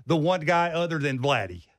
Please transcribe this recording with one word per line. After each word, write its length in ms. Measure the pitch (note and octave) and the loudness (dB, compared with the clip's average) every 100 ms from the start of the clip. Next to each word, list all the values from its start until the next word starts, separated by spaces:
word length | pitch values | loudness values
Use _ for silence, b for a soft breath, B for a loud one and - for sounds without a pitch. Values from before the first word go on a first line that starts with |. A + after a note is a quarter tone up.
| - | -2
the 100 | E3 | 0
one 240 | D#3+ F#3 | 2 0
guy 280 | D#3 E3+ F3 | 2 2 2
other 280 | E3 F3 D#3+ | -2 -2 -2
than 200 | C#3+ C3 | -2 0
Vladdy 460 | C#3 B2+ F#2+ F2 - | 0 0 -2 -10 -18